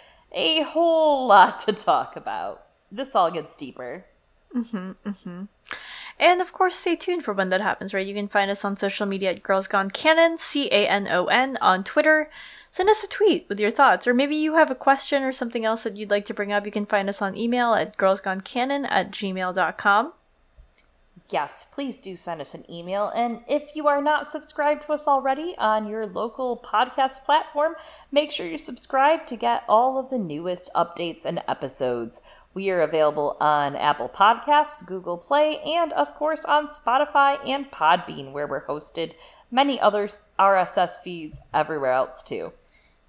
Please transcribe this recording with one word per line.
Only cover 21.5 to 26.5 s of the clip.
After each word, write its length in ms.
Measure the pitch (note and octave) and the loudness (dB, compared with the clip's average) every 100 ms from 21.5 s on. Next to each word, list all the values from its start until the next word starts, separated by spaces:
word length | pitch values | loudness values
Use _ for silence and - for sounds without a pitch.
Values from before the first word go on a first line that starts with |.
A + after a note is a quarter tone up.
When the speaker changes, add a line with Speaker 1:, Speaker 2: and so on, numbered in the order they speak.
| - - | -8 -10
Speaker 1:
please 260 | - C#4 - | -8 -8 -8
do 180 | F#3+ F3 | -12 -10
send 260 | - E3 | -8 -8
us 120 | C#3 | -10
an 160 | D#3+ - | -14 -14
email. 400 | E3+ F3 G3 G#3 - | -12 -6 -4 -2 -2
And 260 | A#3+ A#3 - | -4 -4 -2
if 280 | D4 D4 D4+ | -4 -4 -2
you 120 | D4 | 0
are 140 | C#4+ | 2
not 260 | C#4+ D4+ - | 2 0 -2
subscribed 560 | D#4 - - D4 D4 | -10 -10 -2 0 0
to 100 | - | -2
us 140 | D4+ D4+ | -2 2
already 480 | C4+ C4 C4+ E4 - | 2 2 -2 -4 -2
on 300 | G#3+ G#3+ G#3+ | 0 0 -2
your 180 | G#3+ G#3+ | -6 -6
local 520 | F3+ A3+ - B3+ | -6 -6 -6 -6